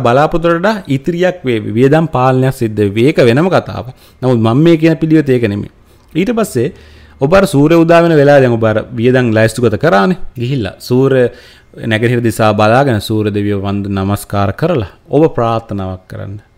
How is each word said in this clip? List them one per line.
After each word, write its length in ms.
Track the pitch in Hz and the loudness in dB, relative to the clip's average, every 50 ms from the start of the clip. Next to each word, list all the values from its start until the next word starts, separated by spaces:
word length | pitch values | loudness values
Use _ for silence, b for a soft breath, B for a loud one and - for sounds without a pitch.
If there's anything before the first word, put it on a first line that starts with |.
| 127 | 2
බලාපොරොත්තු 440 | 120 120 139 156 156 - 170 165 170 | 2 2 2 2 2 0 0 0 0
වලට 360 | 170 170 180 214 220 202 - 151 | 0 0 0 -2 -4 -4 -4 -4
ඉතිරියක් 500 | 135 135 - 180 165 170 180 180 180 180 - | -4 -4 -4 -4 -4 -2 -2 -2 -2 -4 -4
වේවි. 260 | 127 117 107 104 107 104 | -4 -4 -4 -4 -4 0
වියදම් 340 | 117 131 139 147 160 165 151 | 2 2 4 2 2 0 0
පාලනයක් 460 | - 127 127 131 131 131 131 135 135 | -2 0 0 0 2 2 0 0 -2
සිද්ධ 260 | - 123 110 107 104 | -2 -4 -4 -2 -2
වෙවි. 260 | 104 98 101 113 120 | -2 -2 0 0 0
ඒක 120 | 151 160 185 | 0 2 2
වෙනම 300 | 139 117 117 143 175 190 | 2 2 2 2 0 0
කතාවක්. 380 | 165 120 - - 92 95 - 123 - b b b b | 0 -2 -2 -4 -10 -12 -12 -12 -16 b b b b
නමුත් 220 | b 131 127 127 113 | b -2 0 0 2
මම 240 | 113 113 113 135 160 | 2 2 2 2 4
මේ 140 | 170 170 | 4 4
කියන 200 | 156 160 160 160 | 4 2 2 0
පිළිවෙත 320 | 160 165 156 156 160 143 135 | 0 0 0 2 2 2 2
ඒක 180 | 127 120 117 101 | 0 0 0 -2
නෙමෙයි. 220 | 101 101 95 - _ _ _ b b b b b - | -4 -4 -8 -10 _ _ _ b b b b b -6
ඊට 200 | 156 190 247 233 | -4 -4 -2 -2
පස්සේ 380 | 226 214 - - 120 120 165 - b b b b b b b b b | -4 -4 -4 -2 -4 -4 -4 -6 b b b b b b b b b
ඔබ 140 | 139 143 180 | -2 2 2
අර 100 | 196 196 | 2 2
සූර්ය 300 | - - 139 143 156 170 | 2 2 2 4 4 4
උදා 240 | 165 165 165 170 170 170 | 4 4 4 4 4 4
වෙන 140 | 170 165 | 4 4
වෙලාව 240 | 147 139 143 143 139 131 | 4 4 6 6 4 4
දැන් 140 | 123 117 113 | 2 2 0
ඔබ 60 | 113 | 0
අර 140 | 110 107 110 - - | 0 0 -2 -4 -6
වියදම් 400 | 127 117 113 123 123 127 123 117 107 | -6 -2 0 2 2 2 2 2 2
ලෑස්තිගත 460 | 110 113 113 - - 120 113 107 101 | 2 0 0 0 0 0 0 0 0
කරානේ. 400 | - 165 185 196 190 185 185 - - - - | -2 0 0 2 0 0 -2 -4 -6 -10 -8
ගිහිල්ලා 400 | 120 117 123 143 131 101 90 - - | -8 -6 -4 -4 -4 -6 -6 -10 -10
සූර්ය 440 | - - 123 127 135 135 135 127 123 113 B B B B B B B B - - - | -6 -2 0 2 2 2 2 2 0 0 B B B B B B B B -18 -10 -6
නැගෙනහිර 360 | 117 110 107 120 117 123 120 | -4 -2 0 0 0 0 0
දිසා 300 | 120 117 - - 113 107 104 | 0 -2 0 0 0 0 2
බලාගෙන 460 | 104 107 107 113 127 143 139 113 98 | 2 2 2 2 2 2 0 0 -2
සූර්ය 300 | - - 110 107 104 104 | -2 -4 -4 -2 -2 -2
දෙවියව 320 | 101 104 101 104 104 98 95 | -2 -2 -4 -4 -4 -4 -4
වන්ද 240 | 101 101 101 98 | -6 -6 -6 -6
නමස්කාර 640 | 101 98 95 95 98 101 - - - - 101 101 101 101 | -4 -4 -4 -2 -2 -4 -4 -6 -6 -4 -2 -2 -2 -2
කරලා 380 | - 156 175 175 123 104 - - _ _ | -2 -2 -2 -2 -2 -4 -6 -10 _ _
ඔබ 160 | - - 143 165 151 | -2 0 2 2 2
ප්‍රාර්ථනාවක් 760 | - 131 117 113 113 113 - - 104 98 95 92 92 92 _ - | 2 0 -2 -2 -2 -4 -6 -8 -8 -8 -8 -8 -10 -12 _ -16
කරන්න. 260 | 101 101 101 98 98 107 - _ _ | -14 -14 -12 -12 -14 -16 -18 _ _